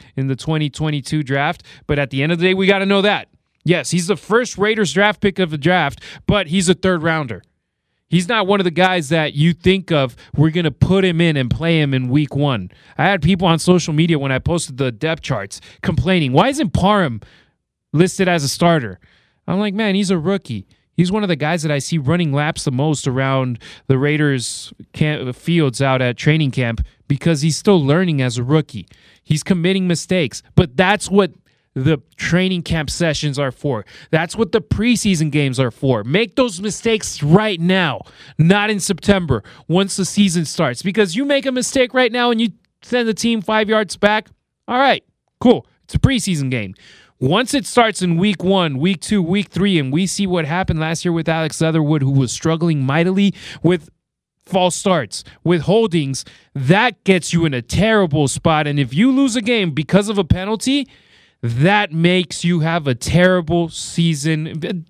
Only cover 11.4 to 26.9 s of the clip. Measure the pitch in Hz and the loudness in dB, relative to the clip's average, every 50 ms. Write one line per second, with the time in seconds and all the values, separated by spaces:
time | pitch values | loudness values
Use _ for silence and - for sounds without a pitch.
11.4 | 127 113 - - 160 170 165 156 147 139 135 131 127 123 131 151 147 - - 139 | -2 -2 -2 -2 0 0 2 2 2 0 0 -2 0 0 0 0 0 0 -2 -2
12.4 | 147 143 127 101 90 - - _ _ - - - 147 185 202 175 143 170 196 170 | 0 0 0 -2 -6 -10 -14 _ _ -14 -4 -2 0 0 2 2 2 0 2 2
13.4 | 190 170 165 151 - 180 180 175 - 170 151 151 170 170 160 139 139 135 131 127 | 2 2 2 2 4 4 2 4 2 0 0 0 2 2 0 0 0 -2 -2 -2
14.4 | - 156 170 170 - - 131 123 135 127 113 104 147 160 160 - - - 131 104 | -2 -2 -2 -2 -4 -6 -6 -4 -4 -4 -4 -4 -4 -4 -4 -4 -4 -6 -6 -6
15.4 | 98 - - - - - - _ - 190 170 - 127 185 185 175 147 127 127 156 | -6 -10 -14 -18 -20 -20 -18 _ -4 -2 -2 0 0 2 2 2 2 2 2 4
16.4 | 208 269 269 302 269 151 - - 170 196 214 202 175 135 113 101 - - _ _ | 4 2 2 0 -2 -2 0 0 2 2 2 2 2 0 -4 -6 -12 -16 _ _
17.4 | _ _ _ _ _ _ _ _ _ _ - 151 185 180 - - 185 180 175 160 | _ _ _ _ _ _ _ _ _ _ 0 2 2 2 2 0 0 0 2 0
18.4 | 139 131 - - 170 170 170 151 120 101 90 - _ _ _ _ _ _ _ _ | 0 -4 -2 2 2 2 4 2 0 -4 -10 -14 _ _ _ _ _ _ _ _
19.4 | _ - 170 196 214 208 185 214 226 202 190 202 202 175 196 165 147 185 202 190 | _ -4 -4 -2 -2 -2 -2 -2 -2 0 0 0 0 0 -2 0 0 -2 -2 -2
20.4 | - - 113 98 - - _ _ _ _ _ - 180 175 202 220 208 180 165 123 | -4 -8 -10 -10 -10 -14 _ _ _ _ _ 0 0 0 0 -2 -2 -2 -2 -2
21.4 | 147 151 175 165 147 156 147 139 - - 165 160 131 139 170 175 175 147 135 143 | -2 -2 -2 -2 -2 -2 -2 -4 -4 -4 -4 -2 0 0 0 0 0 0 0 0
22.4 | 147 160 - - - 156 127 127 147 160 151 - - 143 123 131 135 135 135 135 | -2 -2 -4 -4 -4 -4 -2 0 0 0 -2 -2 -2 -2 -2 0 0 0 0 0
23.4 | 131 127 120 - - - - - _ - 135 127 143 147 151 147 151 143 135 123 | -2 -4 -6 -8 -12 -18 -20 -14 _ -2 0 0 2 0 0 0 0 0 0 -2
24.4 | 110 - - - - - - - - - - - 156 151 151 107 117 127 123 - | -4 -8 -10 -12 -16 -18 -20 -20 -20 -20 -6 -4 -2 -2 -2 -4 -6 -8 -10 -8
25.4 | - 170 170 165 151 135 113 - 139 135 131 127 127 123 117 - - 151 156 160 | -6 -2 0 2 2 0 0 0 0 0 2 0 0 -2 -2 0 0 2 2 2
26.4 | 151 131 - 135 123 117 113 - - - | 0 0 -2 -2 -4 -2 -4 -4 -6 -8